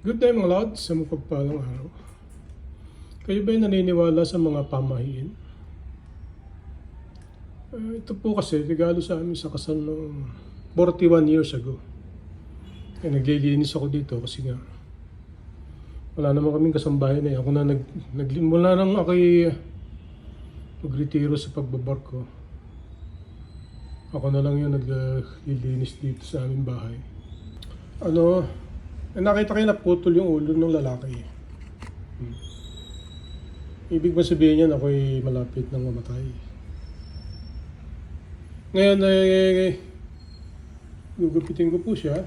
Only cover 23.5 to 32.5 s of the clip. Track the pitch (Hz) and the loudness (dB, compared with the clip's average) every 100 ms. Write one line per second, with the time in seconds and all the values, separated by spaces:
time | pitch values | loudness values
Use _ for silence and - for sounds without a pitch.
23.5 | - - - - - - 143 139 139 143 | -18 -18 -16 -16 -16 -10 -4 0 2 2
24.5 | 143 147 139 123 131 131 131 123 - - | 2 0 0 0 -2 -2 -2 -6 -10 -6
25.5 | 131 127 127 131 - 139 123 - 147 127 | -4 -2 -2 -4 -4 -6 -6 -8 -6 -4
26.5 | 131 127 123 110 120 - - - - - | -2 -4 -6 -8 -10 -14 -16 -16 -16 -16
27.5 | - - - - - 185 165 170 185 156 | -16 -16 -16 -16 -6 0 4 6 4 0
28.5 | - - - - - - 196 202 208 202 | -8 -12 -14 -12 -12 -10 0 2 4 2
29.5 | 208 214 202 180 175 175 170 185 156 151 | 2 2 4 4 4 6 4 4 2 2
30.5 | 160 165 156 131 123 135 120 113 - - | 2 4 2 0 -4 -8 -10 -12 -16 -16
31.5 | - - - - - - - 120 117 - | -16 -16 -16 -16 -14 -16 -12 -10 -10 -14